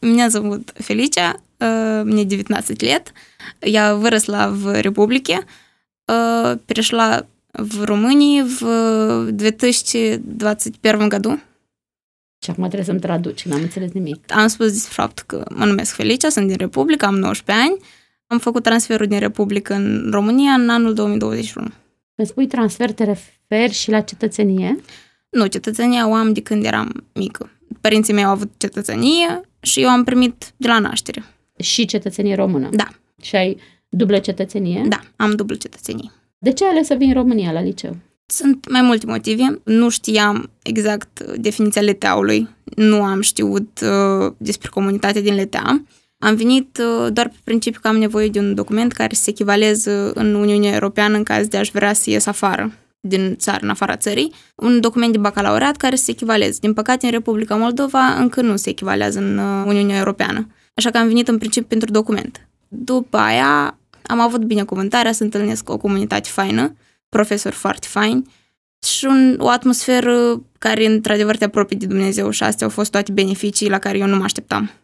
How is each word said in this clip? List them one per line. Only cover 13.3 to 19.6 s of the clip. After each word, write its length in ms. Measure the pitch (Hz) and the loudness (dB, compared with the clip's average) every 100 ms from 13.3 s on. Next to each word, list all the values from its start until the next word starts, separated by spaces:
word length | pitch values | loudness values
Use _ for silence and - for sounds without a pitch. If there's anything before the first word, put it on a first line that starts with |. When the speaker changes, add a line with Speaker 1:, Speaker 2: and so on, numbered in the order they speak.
| - 175 | -8 -4
Speaker 2:
n-am 140 | 143 | -4
înțeles 300 | 170 185 185 | -4 -6 -8
nimic. 440 | 185 170 151 _ 208 | -6 -6 -8 _ 2
Speaker 1:
Am 100 | 214 | 2
spus 260 | 220 226 | 2 0
despre 200 | 208 - | 0 -6
faptul 320 | - - - - | -4 -6 -6 -10
că 180 | - - | -10 -10
mă 100 | - | -2
numesc 280 | 104 196 - | 0 0 -2
Felicia, 340 | - - 247 - | -2 -2 0 -2
sunt 180 | - 196 | 0 -2
din 100 | 190 | -2
Republica, 500 | 185 - 285 302 202 | -4 -2 0 2 0
am 80 | 196 | 0
nouăsprezece 480 | 190 208 - 208 262 | -2 -4 -2 2 2
ani. 80 | 381 - _ _ _ _ | 0 -8 _ _ _ _
Am 120 | 233 | -2
făcut 240 | 240 240 | 0 0
transferul 440 | 226 226 - 220 208 | 2 2 2 0 0
din 120 | 202 | 0
Republică 560 | 208 214 202 202 | -2 -2 -2 -2